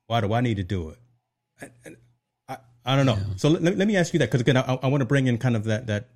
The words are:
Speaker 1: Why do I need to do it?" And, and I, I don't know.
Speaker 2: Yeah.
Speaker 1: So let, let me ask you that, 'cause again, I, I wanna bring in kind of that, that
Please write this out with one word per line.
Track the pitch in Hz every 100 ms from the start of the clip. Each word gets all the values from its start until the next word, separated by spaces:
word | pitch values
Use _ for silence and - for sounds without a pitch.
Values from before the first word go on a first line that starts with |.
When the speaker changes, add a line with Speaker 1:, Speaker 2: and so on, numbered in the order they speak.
| -
Speaker 1:
Why | 117
do | 101
I | 113
need | 123 101
to |
do | 90 98 78
it?" | - _ _ _ _ _ _
And, | 143 -
and | - - _ _ _ _ -
I, | 131 - _ 123
I | 139
don't | 131
know. | 104
Speaker 2:
Yeah. | 95 -
Speaker 1:
So | 147
let, | 165 165 202
let | 202
me | 196
ask | 165
you | 165
that, | 123
'cause | 120
again, | 120 127
I, | - 127
I | 135
wanna | 143 123
bring | 139 131
in | 117
kind | 123 113
of | 110
that, | 107 117
that | 104 -